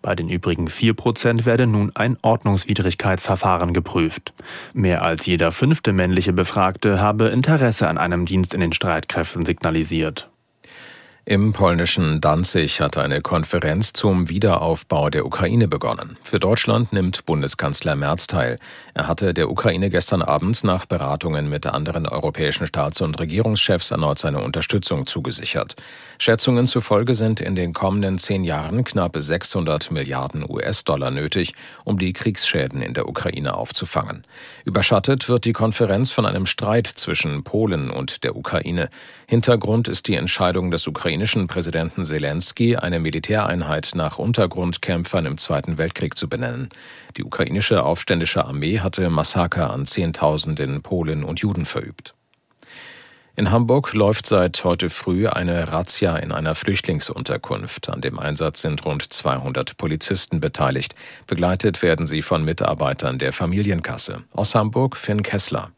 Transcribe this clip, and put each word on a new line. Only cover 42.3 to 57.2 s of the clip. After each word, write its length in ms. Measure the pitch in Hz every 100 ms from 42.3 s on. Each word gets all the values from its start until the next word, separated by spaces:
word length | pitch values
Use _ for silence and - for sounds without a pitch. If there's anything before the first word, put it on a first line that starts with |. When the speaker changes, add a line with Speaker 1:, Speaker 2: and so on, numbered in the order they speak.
| 76 - - 117 117
Speaker 2:
eine 220 | 87 85
Militäreinheit 920 | 80 78 - 107 104 87 76 78 -
nach 240 | 85 78 -
Untergrundkämpfern 1080 | 98 117 92 - 90 85 - 87 85 95 78
im 120 | 78
Zweiten 400 | - 73 71 78
Weltkrieg 380 | 82 - 78 -
zu 120 | 73
benennen. 420 | - 120 120 135 - - - - -
Die 60 |
ukrainische 600 | - - - 92 104 101
aufständische 600 | 67 80 - 87 82 92
Armee 360 | - 69 78 107
hatte 280 | 92 92 90
Massaker 640 | 80 76 92 85 - 80
an 140 | 67 -
Zehntausenden 960 | - 85 80 76 76 78 73 69 71
Polen 400 | - 90 80 78
und 160 | 73 80
Juden 280 | 104 87 80
verübt. 480 | - - - - _ _ _ _ _ - - - - - - _ -
In 160 | 101
Hamburg 420 | 113 117 131 135
läuft 320 | 110 104 110 -
seit 380 | 101 90 -
heute 260 | 90 87 90
früh 380 | - - 92 110
eine 420 | - 87 87 80
Razzia 460 | 80 87 - 95 80
in 160 | 78
einer 240 | 76 78 80
Flüchtlingsunterkunft. 1300 | - 95 - 80 - -